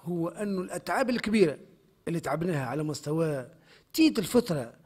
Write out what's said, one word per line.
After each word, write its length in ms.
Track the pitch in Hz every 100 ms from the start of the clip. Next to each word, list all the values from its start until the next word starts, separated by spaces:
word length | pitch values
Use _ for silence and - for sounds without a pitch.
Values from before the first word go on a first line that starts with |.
هو 240 | - 175 165
أنه 340 | - 208 190
الأتعاب 480 | 185 175 - 185 262
الكبيرة 480 | 240 - 220 175 131 - - _ _ -
اللي 120 | 165
تعبناها 460 | - 151 175 151 127
على 180 | 139
مستوى 640 | 151 143 - 160 165 143 120 - - - _
تيت 260 | - 320 302
الفترة 540 | 180 247 233 156 117 -